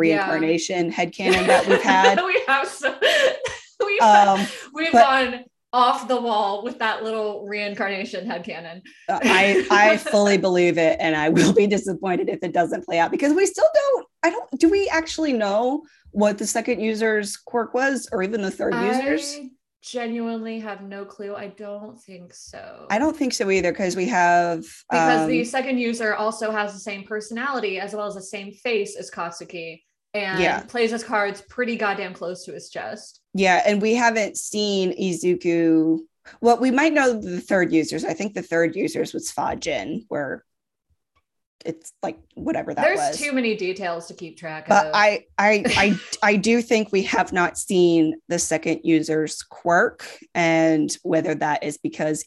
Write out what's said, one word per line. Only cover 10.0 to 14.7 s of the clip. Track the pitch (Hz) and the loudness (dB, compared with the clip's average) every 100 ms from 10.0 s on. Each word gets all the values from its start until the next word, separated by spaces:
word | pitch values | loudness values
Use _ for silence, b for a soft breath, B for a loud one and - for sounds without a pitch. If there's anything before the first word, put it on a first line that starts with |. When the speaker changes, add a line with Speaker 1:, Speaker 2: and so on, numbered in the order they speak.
| 202 | 2
Speaker 1:
fully | 208 202 196 | 2 4 4
believe | 185 180 175 165 | 2 4 2 4
it, | 160 - | 2 2
and | 165 156 | 0 0
I | 156 | 2
will | 170 180 | 4 4
be | 202 202 | 4 4
disappointed | 196 196 170 190 175 165 | 2 -2 -6 -2 -2 -2
if | 160 | -4
it | 180 | -2
doesn't | 175 165 190 - | 0 0 -4 -2
play | 170 | 0
out, | 165 | 0
because | - 285 | 2 2
we | 320 392 | 2 0
still | - 640 | 2 4
don't, | 622 554 508 - _ | 4 2 0 -4 _
I | 339 | -2
don't, | 440 - 262 | -2 -6 2
do | |
we | 330 | 4